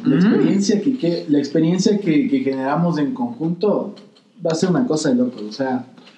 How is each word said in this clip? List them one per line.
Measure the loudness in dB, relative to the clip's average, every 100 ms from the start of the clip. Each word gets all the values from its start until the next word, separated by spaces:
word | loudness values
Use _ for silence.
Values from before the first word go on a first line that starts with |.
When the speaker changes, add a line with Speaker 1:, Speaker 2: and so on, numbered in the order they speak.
Speaker 1:
la | 0 4
Speaker 2:
Ujú. | 4
Speaker 1:
experiencia | 4 2 2 2 0
que, | 0 0
que, | 0 -2 0
la | 0
experiencia | 0 0 2 2 2 2
que, | 2 2 2
que | 0
generamos | -2 -4 -2 0 0 0
en | -2
conjunto | -2 -6 -4 -4 -2 0 0 -4 -12 -20 _ _ -6
va | -4
a |
ser | 0 0
una | 2 0
cosa | 0 0
de | 0
locos, | 0 -4
o | -12
sea, | -6 -4 -4 -8 -20 -20